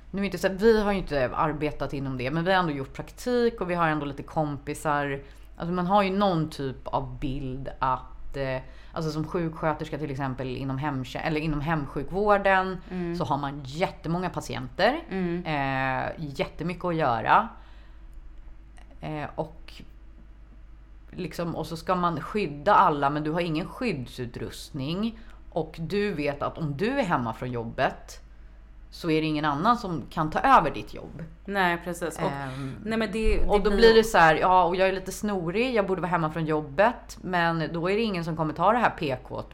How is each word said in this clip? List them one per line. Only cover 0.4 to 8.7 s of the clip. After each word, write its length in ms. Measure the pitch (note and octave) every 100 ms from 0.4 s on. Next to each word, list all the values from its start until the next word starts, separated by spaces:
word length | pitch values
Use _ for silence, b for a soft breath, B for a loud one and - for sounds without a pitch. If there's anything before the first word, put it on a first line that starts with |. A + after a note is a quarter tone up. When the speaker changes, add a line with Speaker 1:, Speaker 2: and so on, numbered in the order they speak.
| F#3
Speaker 1:
här, 80 | F#3
vi 260 | A3+ A3
har 100 | G3+
ju 60 | F#3+
inte 320 | D#3+ C#3+ B2 -
arbetat 580 | D#3 D3 D3+ - C#3
inom 240 | D3 C3+ B2+
det, 140 | B2
men 120 | E3
vi 80 | E3+
har 80 | F#3+
ändå 120 | E3+
gjort 220 | C#3 C3
praktik 680 | - - - B3 A#3+ A#3 A#3
och 80 | F3+
vi 60 | F3
har 120 | E3
ändå 180 | D3+ C#3+
lite 180 | B2+
kompisar. 960 | - E3 D3+ C#3+ - D3+ D#3 D3 C#3+ C#3 B B B -
Alltså, 160 | E3+
man 120 | F3+ F3
har 160 | G#3
ju 60 | F#3+ F#3+
någon 320 | G#3 E3 D#3
typ 380 | D3 C3+ B2 -
av 320 | C3 C3 B2
bild 500 | B2+ C3+ C3+ B2+ C3+ -
att, 580 | C3 B2+ - - - C#3
eh, 200 | C3+ C3 -